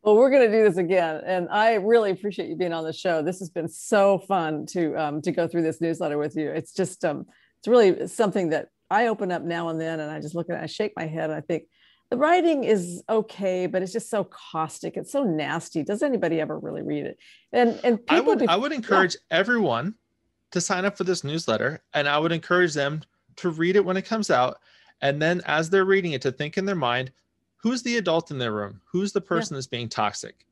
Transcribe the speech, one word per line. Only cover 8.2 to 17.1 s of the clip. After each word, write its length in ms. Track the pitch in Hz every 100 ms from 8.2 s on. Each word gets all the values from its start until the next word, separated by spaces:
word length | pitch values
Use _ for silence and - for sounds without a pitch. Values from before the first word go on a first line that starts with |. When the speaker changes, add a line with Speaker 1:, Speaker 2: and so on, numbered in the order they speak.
| 214 196 175
Speaker 1:
that 180 | 156 - _ _
I 160 | 202 233
open 260 | 214 202
up 100 | 175
now 280 | 170 170 170
and 100 | 160
then, 200 | 160 160
and 100 | 151
I 100 | 156
just 140 | 151
look 160 | 170 170
at 80 | 170
it, 40 |
I 40 | 156
shake 260 | - - -
my 100 | 160
head, 240 | 160 160
and 40 |
I 60 | 156
think, 240 | 151 165 - _ _ _ _
"The 80 | 247
writing 460 | 302 359 339 302
is 380 | 220 208 175 175 -
okay, 580 | 220 220 - 196 185 180
but 140 | 185
it's 120 | 185
just 180 | 220 -
so 140 | 220
caustic. 760 | 185 - - 165 160 - 170 -
It's 140 | -
so 120 | 277
nasty. 580 | 262 156 139 160 - 165
Does 200 | 143 208
anybody 400 | 294 240 175 160
ever 160 | 156 156
really 240 | - 151
read 240 | 147 147
it?" 100 | 147